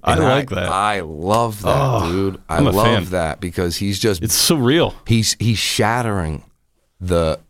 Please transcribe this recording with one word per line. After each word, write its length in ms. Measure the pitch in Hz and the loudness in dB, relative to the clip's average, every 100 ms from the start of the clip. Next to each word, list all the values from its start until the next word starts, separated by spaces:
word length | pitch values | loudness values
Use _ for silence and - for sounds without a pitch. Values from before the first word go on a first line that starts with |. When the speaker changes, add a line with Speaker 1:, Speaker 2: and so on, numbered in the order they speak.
Speaker 1:
I 100 | - | -2
Speaker 2:
And 100 | - | 2
Speaker 1:
like 280 | 80 135 131 | 2 2 -2
Speaker 2:
I, 40 | - | -4
Speaker 1:
that. 140 | 92 | -2
Speaker 2:
I 280 | 95 107 101 | 0 0 -2
love 640 | 80 76 90 110 117 104 | -6 -6 0 2 0 -2
that, 120 | 95 143 135 113 | 0 0 2 0
Speaker 1:
Oh, 80 | 85 | 0
Speaker 2:
dude. 280 | 92 98 92 - | 0 -2 -4 -4
I 100 | 82 | 0
Speaker 1:
I'm 100 | - | 2
a 20 | |
Speaker 2:
love 160 | 95 113 | 4 2
Speaker 1:
fan. 200 | 110 87 | 2 0
Speaker 2:
that 340 | 90 80 - | -2 -4 -4
because 340 | 90 92 87 82 | -6 -2 -2 -2
he's 200 | 101 98 | -4 0
just 240 | 113 87 | 0 0
Speaker 1:
It's 140 | 107 - | -2 0
surreal. 560 | - 160 123 165 131 - - | 2 2 4 4 2 -2 0
Speaker 2:
he's, 280 | 117 107 - | 2 2 0
he's 180 | 110 107 | 0 0
shattering 880 | - - 107 123 117 98 80 73 - _ _ _ _ - | -2 0 0 0 -2 -2 -2 -6 -10 _ _ _ _ -10
the, 400 | 90 85 80 73 | -2 0 0 -2